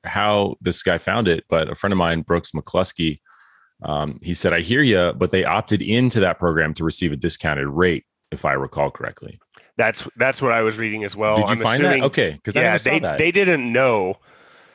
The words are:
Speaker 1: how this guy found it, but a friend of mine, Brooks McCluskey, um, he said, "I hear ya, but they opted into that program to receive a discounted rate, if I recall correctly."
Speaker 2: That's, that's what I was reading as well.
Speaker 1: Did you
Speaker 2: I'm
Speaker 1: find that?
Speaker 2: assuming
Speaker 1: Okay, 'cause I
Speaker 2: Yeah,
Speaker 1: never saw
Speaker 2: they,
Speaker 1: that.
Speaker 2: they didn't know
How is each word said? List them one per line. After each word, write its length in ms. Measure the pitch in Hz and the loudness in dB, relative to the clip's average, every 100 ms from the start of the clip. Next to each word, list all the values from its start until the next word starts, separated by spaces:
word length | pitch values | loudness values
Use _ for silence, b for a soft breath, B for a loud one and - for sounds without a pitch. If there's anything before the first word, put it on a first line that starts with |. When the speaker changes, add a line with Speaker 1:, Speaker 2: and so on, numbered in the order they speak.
Speaker 1:
how 520 | - 101 104 104 98 - | -6 -2 2 2 0 -2
this 220 | 90 - | -4 -2
guy 160 | 95 85 | 0 0
found 300 | - 107 98 | 0 0 2
it, 160 | 80 - | 0 0
but 220 | 82 78 | 0 0
a 40 | - | -2
friend 160 | 101 | 0
of 60 | 95 | 2
mine, 240 | 85 82 | 2 0
Brooks 280 | - 85 - | 0 -2 -2
McCluskey, 680 | 78 - 92 90 - 80 - _ b b b b b | -8 -2 -2 0 -2 -2 -4 _ b b b b b
um, 360 | 76 73 76 64 | -6 -4 -4 -8
he 120 | 87 | -6
said, 180 | 87 85 | -2 0
"I 80 | 85 | 0
hear 220 | 82 127 | 0 2
ya, 300 | 139 95 87 | 4 4 2
but 160 | - 90 | 0 0
they 140 | 95 | 2
opted 360 | 78 98 - 104 | 0 0 0 -2
into 400 | - 117 127 117 | 0 2 2 2
that 180 | 92 - | 2 2
program 360 | 87 80 78 | 0 2 0
to 100 | 76 | -2
receive 280 | 82 - 85 | -2 0 -2
a 40 | 71 | -2
discounted 500 | 85 - 78 71 71 | -2 -2 -2 -2 -2
rate, 360 | 73 90 80 - _ - | 2 2 2 -6 _ -16
if 140 | - | -6
I 80 | 73 | -2
recall 380 | 69 67 73 71 | -2 -4 -2 -4
correctly." 480 | - 65 - - - _ _ b b | -4 -12 -12 -18 -20 _ _ b b
Speaker 2:
That's, 260 | 113 - - - | -2 -2 -8 -2
that's 260 | 131 - | -2 0
what 80 | 135 | 0
I 120 | 117 | 2
was 140 | 110 107 | 0 -2
reading 280 | 110 107 | -6 -6
as 100 | 101 | -8
well. 220 | 98 107 110 | -2 0 2
Speaker 1:
Did 60 | 104 | 2
you 20 | |
Speaker 2:
I'm 80 | 113 | 0
Speaker 1:
find 240 | 113 131 | 0 2
that? 60 | 180 | 2
Speaker 2:
assuming 140 | 135 135 | 2 0
Speaker 1:
Okay, 340 | 147 92 73 | 0 -2 -2
'cause 140 | - 147 | -4 0
I 60 | |
Speaker 2:
Yeah, 40 | 113 | 2
Speaker 1:
never 120 | 104 | 2
saw 100 | 131 | 0
Speaker 2:
they, 80 | 160 | 0
Speaker 1:
that. 200 | 87 73 | 0 0
Speaker 2:
they 120 | 165 | 0
didn't 420 | 185 185 156 120 | 2 2 2 2
know 460 | 120 131 110 92 98 b b b b b | 2 4 2 0 -4 b b b b b